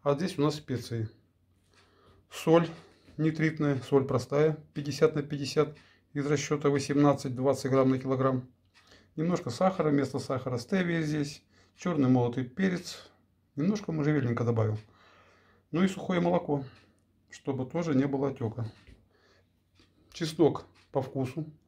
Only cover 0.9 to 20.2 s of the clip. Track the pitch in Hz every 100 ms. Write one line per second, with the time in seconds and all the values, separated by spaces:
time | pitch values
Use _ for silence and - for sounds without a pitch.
0.9 | 117 110 - _ _ _ _ _ _ _
1.9 | _ _ - _ - - 165 165 - -
2.9 | _ - - 156 156 156 156 147 135 -
3.9 | 139 127 127 107 143 156 151 - - 147
4.9 | 139 160 156 143 147 139 - 143 - -
5.9 | _ _ 143 139 147 - 147 147 139 139
6.9 | 143 147 135 139 123 135 131 135 131 131
7.9 | 127 131 131 131 131 - _ _ _ _
8.9 | - _ - 165 175 - - 190 185 156
9.9 | 143 131 135 - 135 127 123 - 196 175
10.9 | 170 151 151 147 - _ _ _ _ 180
11.9 | 160 127 127 120 120 127 - 190 175 -
12.9 | - - _ _ _ _ - 165 214 -
13.9 | 160 147 151 123 120 117 113 107 107 -
14.9 | _ _ _ _ _ _ _ _ 156 190
15.9 | 190 - 180 175 175 170 143 131 - _
16.9 | _ _ _ _ - - 131 127 165 165
17.9 | 131 139 135 139 131 113 110 110 - -
18.9 | - _ _ _ _ _ _ _ _ _
19.9 | _ _ -